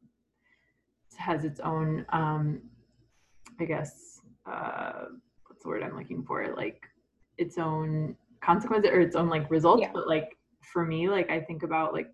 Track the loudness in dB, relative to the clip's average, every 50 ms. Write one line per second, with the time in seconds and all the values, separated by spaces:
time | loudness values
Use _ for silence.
0 | _ _ _ _ _ _ _ _ _ _ _ _ _ _ _ _ _ _ _ _
1 | _ _ -14 -10 -6 -4 -4 -2 -4 -6 -6 -6 -6 -4 -2 -2 0 -2 -2 -4
2 | -4 -4 -2 0 0 0 0 0 0 -2 -2 -4 -8 -14 -20 -20 _ _ _ _
3 | _ _ _ _ _ _ _ -20 -20 -16 -10 -8 -6 -4 -4 -4 -6 -8 -10 -16
4 | -20 -20 -20 -20 -20 -20 -20 _ -16 -12 -10 -8 -8 -8 -6 -6 -8 -8 -8 -10
5 | -12 -14 -16 -18 -20 _ _ _ -20 -20 -20 -14 -10 -6 -6 -6 -6 -6 -8 -10
6 | -10 -10 -8 -8 -6 -6 -4 -4 -4 -6 -6 -6 -6 -8 -8 -10 -16 -20 _ _
7 | _ _ _ _ _ _ _ -6 -6 -4 -4 -4 -4 -2 -2 -2 -2 -2 -2 -2
8 | -2 -4 -6 -10 _ _ _ -2 2 4 4 4 4 2 2 4 6 6 8 6
9 | 6 6 4 2 2 2 2 0 0 2 2 6 8 8 8 8 6 2 -2 -2
10 | -2 0 0 0 -2 -4 -10 _ _ _ _ _ -12 -6 -2 -2 0 0 0 0
11 | 0 2 2 2 0 0 -2 -4 -4 -4 -8 -6 -4 -2 0 0 0 0 -2 -4
12 | -6 -8